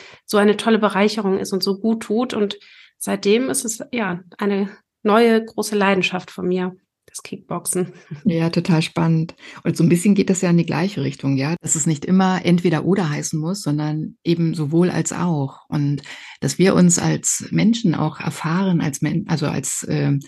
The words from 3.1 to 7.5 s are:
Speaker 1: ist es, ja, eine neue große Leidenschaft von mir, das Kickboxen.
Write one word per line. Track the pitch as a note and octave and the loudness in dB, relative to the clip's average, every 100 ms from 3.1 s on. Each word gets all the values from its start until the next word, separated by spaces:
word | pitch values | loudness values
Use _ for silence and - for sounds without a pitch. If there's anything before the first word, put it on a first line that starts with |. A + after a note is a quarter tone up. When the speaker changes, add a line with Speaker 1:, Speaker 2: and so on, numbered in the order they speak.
| G3 G3+ A3+ C4 | -2 2 2 0
Speaker 1:
ist | C4 | -4
es, | A3+ - - | -6 -8 -8
ja, | A#3+ G3 F3 - - | -6 -4 -6 -10 -4
eine | G3+ G3 G3 - _ _ | -2 -2 -4 -8 _ _
neue | G#3+ G#3+ A#3 A3+ | 2 4 6 2
große | A3+ - G#3 G#3 | 0 -8 -4 0
Leidenschaft | G3 F#3+ F3+ F#3 - | 2 2 0 -4 -10
von | - F3+ | -6 -2
mir, | F#3 F3+ F#3 _ _ _ | -2 -4 -8 _ _ _
das | - | -18
Kickboxen. | - G3 - | -14 -14 -10